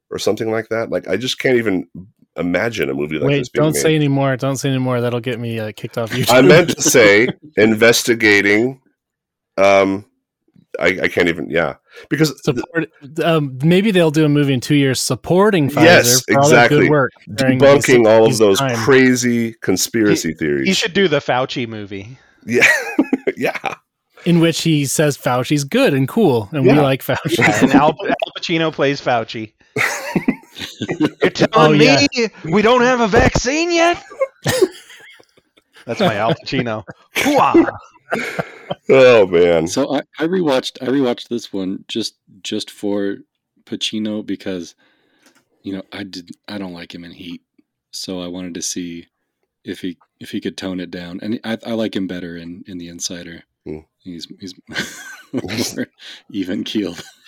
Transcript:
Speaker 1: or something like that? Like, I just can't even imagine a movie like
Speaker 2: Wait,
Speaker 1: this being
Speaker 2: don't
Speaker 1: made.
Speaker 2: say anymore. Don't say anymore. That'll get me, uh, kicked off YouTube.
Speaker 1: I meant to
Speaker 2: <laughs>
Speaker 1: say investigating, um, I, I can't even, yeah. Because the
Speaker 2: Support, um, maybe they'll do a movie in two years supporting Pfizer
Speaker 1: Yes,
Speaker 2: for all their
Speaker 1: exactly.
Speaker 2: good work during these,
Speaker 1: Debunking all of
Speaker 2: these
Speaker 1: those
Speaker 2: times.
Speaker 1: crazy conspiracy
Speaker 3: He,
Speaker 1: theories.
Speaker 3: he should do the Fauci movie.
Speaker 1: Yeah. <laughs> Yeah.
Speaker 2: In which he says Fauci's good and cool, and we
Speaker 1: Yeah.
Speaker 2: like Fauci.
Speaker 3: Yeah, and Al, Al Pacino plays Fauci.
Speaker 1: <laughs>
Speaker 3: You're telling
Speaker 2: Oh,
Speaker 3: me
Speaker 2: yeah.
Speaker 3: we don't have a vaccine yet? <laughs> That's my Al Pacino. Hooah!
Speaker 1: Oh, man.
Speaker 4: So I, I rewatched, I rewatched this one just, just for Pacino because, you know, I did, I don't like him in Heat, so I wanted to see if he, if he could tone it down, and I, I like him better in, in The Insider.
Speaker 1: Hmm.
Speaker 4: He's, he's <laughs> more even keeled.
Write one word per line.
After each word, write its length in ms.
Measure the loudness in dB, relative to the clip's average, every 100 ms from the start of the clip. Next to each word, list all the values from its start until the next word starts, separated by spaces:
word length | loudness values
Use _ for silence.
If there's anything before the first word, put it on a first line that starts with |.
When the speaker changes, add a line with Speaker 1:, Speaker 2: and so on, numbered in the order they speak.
| -14
Speaker 1:
or 100 | -6
something 320 | -4 -4 -4
like 160 | -6 -4
that? 200 | -6 -4
Like, 180 | -6 -4
I 80 | -4
just 240 | -4 -4
can't 180 | 0 0
even 300 | 0 -4 -6 -14 -20 _ _ -8
imagine 540 | -4 -2 -2 -4 -4
a 40 |
movie 240 | -4 -6 -4
like 120 | -2
Speaker 2:
Wait, 80 | -2
Speaker 1:
this 120 | -2
being 140 | -2
Speaker 2:
don't 100 | -2
Speaker 1:
made. 60 | 0
Speaker 2:
say 160 | 0 0
anymore. 400 | 0 0 -2 -2
Don't 220 | -4 -4
say 100 | -4
anymore. 320 | -2 -2 -2
That'll 220 | -2 -4
get 180 | -6 -6
me, 180 | -6 -8
uh, 140 | -8
kicked 240 | -10 -10 -8
off 140 | -6
YouTube. 200 | -2 2
Speaker 1:
I 100 | 6
meant 300 | 8 6 4
to 100 | 0
Speaker 2:
<laughs> 80 | 2
Speaker 1:
say 400 | 4 6 6 2 -2 -6 0
investigating, 1300 | 2 4 4 4 0 2 4 4 4 2 0 -6 _ _ _ _ _ _ _ 2
um, 480 | 4 6 4 0 -8 _ _ _ _ _ _ -4
I, 220 | -2 0
I 40 | -2
can't 220 | 0 0
even, 200 | 0 -4
yeah. 260 | -2 -2 -6 _ -20 -6
Because 240 | 0 0 -2
the 120 | -6 -4
Speaker 2:
Support, 340 | -4 -6 -6 _ -14 -4
um, 340 | 0 0 -2 -2
maybe 280 | 2 2 2
they'll 200 | 2 2
do 140 | 2 2
a 40 |
movie 240 | 2 2
in 60 | -2
two 160 | 0 2
years 240 | 2 0
supporting 680 | -4 -4 0 2 2 2 0
Pfizer 140 | 4
Speaker 1:
Yes, 400 | 6 6 4 2 2
Speaker 2:
for 120 | 2
all 80 | 6
their 80 | 6 6
Speaker 1:
exactly. 140 | 4
Speaker 2:
good 80 | 4
work 220 | 2 0 -4 -10 -2
during 220 | 0 4
these, 100 | 6
Speaker 1:
Debunking 360 | 6 6 6 6
all 180 | 6
of 60 | 6
Speaker 2:
these 80 | 4
Speaker 1:
those 200 | 4 4
Speaker 2:
times. 200 | 0 0
Speaker 1:
crazy 680 | 4 6 6 2 0 -2 -2 -4
conspiracy 680 | -2 -2 0 0 2 2 -2
Speaker 3:
He, 40 |
Speaker 1:
theories. 340 | -4 -2 -2 -2
Speaker 3:
he 60 |
should 180 | -2 -2
do 160 | 0 0
the 120 | 0
Fauci 460 | 0 -2 -2 -6 -8
movie. 500 | -10 -12 -14 -14 -20 _ _ -4
Speaker 1:
Yeah. 220 | 0 2 0 -2 -4
<laughs> 400 | -2 -4 -6 -6
Yeah. 380 | -6 -6 -10 -10 _ _ _ _ 0
Speaker 2:
In 140 | 2
which 200 | 2 0
he 220 | 0 0 0
says 320 | 0 0 -2
Fauci's 460 | -2 -2 0 -2
good 300 | -2 0 2
and 140 | 2 0
cool, 420 | 2 2 2 -2
and 120 | 0
we 60 | 2
Speaker 1:
Yeah. 80 | 4
Speaker 2:
like 200 | 2 0
Fauci. 340 | -4 -4 -2 0
Speaker 3:
Yeah, 220 | 0 2
and 80 | 2
Al, 220 | 4 2 0 -4
Al 100 | -6 -8 -10
Pacino 360 | -4 -2 -2
plays 260 | 0 -2 -2
Fauci. 540 | -2 -2 -4 -10 -12 _ _ -6
Speaker 1:
<laughs> 1400 | -6 -6 -4 -4 -4 -6 -8 -16 -16 -10 -8 -2 -4 0
Speaker 3:
You're 80 | -2
telling 180 | 0 0
Speaker 2:
Oh, 240 | 4 4 6
Speaker 3:
me 300 | 4 4 0
Speaker 2:
yeah. 140 | -2 -4 -6 -4
Speaker 3:
we 160 | 0
don't 200 | 2 4
have 180 | 2 0
a 60 | 0
vaccine 640 | 2 2 0 -2 -2 -2
yet? 320 | 0 0 -2 -8 -8 -8 _ -4
<laughs> 1400 | 0 0 -2 -20 -20 -20 -20 _ _ _ _ _ _ -10
That's 140 | -2
my 160 | 0 0
Al 180 | -2
Pacino. 500 | -2 -4 -4 -4 -6 -10 -20 _ -4
Hooah! 560 | 0 2 4 4 2 -2 -14 _ -8 -8 -6 -8 -10 -12 -14 -6 2
Speaker 1:
Oh, 380 | 6 8 8 6
man. 400 | 4 4 4 0
Speaker 4:
So 260 | -2 -2
I, 80 | -4 -6 -6
I 40 | -2
rewatched, 540 | 0 0 0 -2 -8
I 60 | -4
rewatched 400 | 0 0 -2 -6
this 240 | -10 -8
one 300 | -8 -6 -8 -8
just, 280 | -8 -8 _ _ _
just 300 | -10 -8 -10
for 460 | -8 -6 -4 -4 -8 _ _ _ _ -14
Pacino 600 | -10 -8 -6 -6 -8 -8
because, 500 | -10 -8 -10 -12 -18 _ _ _ _ _ _ _ _
you 120 | -12
know, 100 | -12 -12
I 120 | -16
did, 280 | -14 -16 -18 -20 -14
I 100 | -12
don't 160 | -12
like 200 | -14 -16 -18
him 80 |
in 80 | -18
Heat, 300 | -18 -16 -16 _ _ _ _ _
so 300 | -14 -10 -10
I 60 | -10
wanted 260 | -10 -12 -10
to 60 |
see 460 | -8 -8 -10 -12 -18 _ _ _ _ _
if 180 | -16 -10
he, 160 | -10 -12 _ -20
if 120 | -12
he 80 | -10
could 160 | -8 -10
tone 220 | -10 -10
it 100 | -10
down, 280 | -12 -14 -12
and 180 | -8 -8
I, 140 | -8 -10 -8
I 80 |
like 220 | -6 -4 -4
him 120 | -6
better 300 | -8 -12 -14
in, 260 | -14 -16 -16
in 100 | -14
The 100 | -14
Insider. 560 | -12 -12 -12 -16 -20 -20 _ -16
Speaker 1:
Hmm. 140 | -16 -16 _
Speaker 4:
He's, 280 | -18 -16 -16 -18
he's 140 | -18 -18 -16
<laughs> 640 | -12 -12 -14 -20 -20 -12
more 540 | -10 -8 -6 -6 -8 -12 _ -20 -20 -12
even 340 | -8 -6 -6
keeled. 400 | -6 -6 -6 -8 -18 _